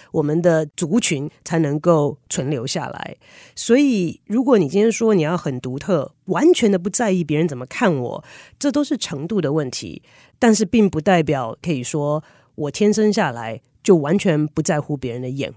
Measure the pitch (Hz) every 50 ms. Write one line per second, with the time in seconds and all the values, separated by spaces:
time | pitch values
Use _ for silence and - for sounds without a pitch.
0 | - - - 160 156 147 151 170 165 175 165 160 156 151 - - - 143 165 240
1 | 226 - 175 135 139 156 - _ - - - 165 160 143 143 156 151 170 170 156
2 | 147 135 - - _ - - - 135 135 156 123 113 139 - 180 139 - - -
3 | - - - - _ _ - - - - _ - - - 233 269 294 277 247 202
4 | 175 165 - - _ - 202 240 262 233 269 208 175 135 147 202 214 226 214 -
5 | 233 220 214 185 156 147 170 170 - 156 135 123 - 127 127 135 - - 190 160
6 | 127 - _ _ _ - 190 170 247 330 359 - 247 214 202 180 170 202 - -
7 | 247 214 190 185 170 147 151 147 165 175 147 123 127 - - - - 208 165 135
8 | 123 117 - - - - - - - - _ - - 294 226 294 294 - 311 233
9 | - - - 139 143 175 226 202 160 135 143 160 147 127 - - - 92 76 -
10 | - _ _ _ _ _ _ - - 233 220 202 220 175 - 233 208 196 - 160
11 | 151 - 185 175 156 135 147 135 127 113 113 - - 170 170 131 123 - - 156
12 | 147 143 147 151 - _ _ _ _ _ _ - 151 143 - - 208 208 208 208
13 | 214 214 202 226 196 147 120 117 117 113 113 110 - _ _ _ - - 196 165
14 | 143 143 170 202 - 202 160 151 151 151 - - 151 - 170 151 143 - 151 139
15 | 127 127 117 123 127 127 131 139 127 - -